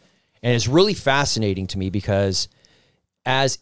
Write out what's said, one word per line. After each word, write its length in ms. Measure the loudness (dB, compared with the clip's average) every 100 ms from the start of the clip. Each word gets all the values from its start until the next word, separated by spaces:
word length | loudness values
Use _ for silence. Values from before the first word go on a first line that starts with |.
| _ _ _ _
And 140 | 0
it's 140 | 0 2
really 260 | 4 4
fascinating 720 | 2 0 0 0 -2 -2 -2 -4
to 120 | -4
me 120 | -4
because 560 | -4 0 0 0 -2 -6 _ _ _ _ _ _ _ -2
as 320 | 0 0 -2